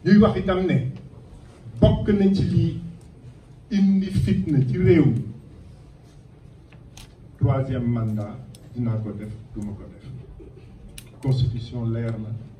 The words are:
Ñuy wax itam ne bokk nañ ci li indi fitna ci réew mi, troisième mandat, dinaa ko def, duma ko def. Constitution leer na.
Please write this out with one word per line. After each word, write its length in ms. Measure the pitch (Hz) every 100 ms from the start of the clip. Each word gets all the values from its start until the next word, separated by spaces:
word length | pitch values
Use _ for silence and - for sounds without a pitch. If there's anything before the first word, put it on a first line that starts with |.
Ñuy 140 | 170 208
wax 160 | 214 190
itam 280 | 185 185 185
ne 100 | 135 117 - - - - - - - - -
bokk 280 | - - -
nañ 220 | 202 196
ci 80 | 196
li 360 | - 175 165 - - - - - - - - - -
indi 340 | 196 196 196 185
fitna 520 | 190 - 196 170 143 131
ci 100 | 180
réew 300 | 185 170 131
mi, 180 | 110 - - - - - - - - - - - - - - - - - - - - - -
troisième 480 | 120 135 131 123 120
mandat, 480 | 117 110 107 104 - - - -
dinaa 240 | 120 117 110
ko 140 | 107
def, 200 | 101 107 - -
duma 180 | 113 104
ko 100 | 98 98
def. 220 | - - - - - - - - - - - - -
Constitution 640 | 135 131 - 120 - 120 117
leer 260 | 113 117 110
na. 80 | 107 - -